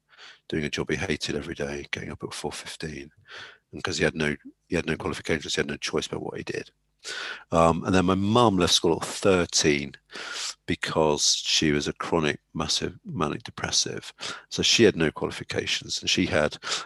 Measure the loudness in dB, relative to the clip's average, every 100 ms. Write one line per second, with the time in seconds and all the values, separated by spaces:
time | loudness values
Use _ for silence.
0 | _ -20 -20 -20 -6 -4 -2 -2 -2 -2
1 | -2 -4 -4 -6 -6 -6 -6 -8 -10 -10
2 | -10 -10 -10 -8 -8 -8 -12 -10 -10 -10
3 | -14 _ -20 -18 -18 -20 _ -8 -4 0
4 | 0 2 -2 -2 -8 -18 -4 -2 0 -2
5 | -4 -4 -2 -4 -2 -2 -2 -4 -4 -2
6 | -2 -6 -8 -8 -6 -8 -8 _ _ _
7 | -12 -10 -10 -12 0 4 6 4 2 4
8 | 4 2 4 4 6 6 4 4 4 2
9 | -2 0 4 4 4 2 4 2 0 -10
10 | _ -14 -10 -8 -8 -8 -6 -4 0 2
11 | 4 4 2 0 0 2 4 2 0 -4
12 | 0 2 2 -2 _ -4 -2 -2 -4 -8
13 | -8 -2 -2 -4 -10 -8 -2 -2 -2 -6
14 | -12 -12 -10 -10 -8 0 4 8 6 6
15 | 2 0 -4 -6 -6 -4 -2 -4 -4 -6
16 | 0 0 2 2 2 -2 -6 -6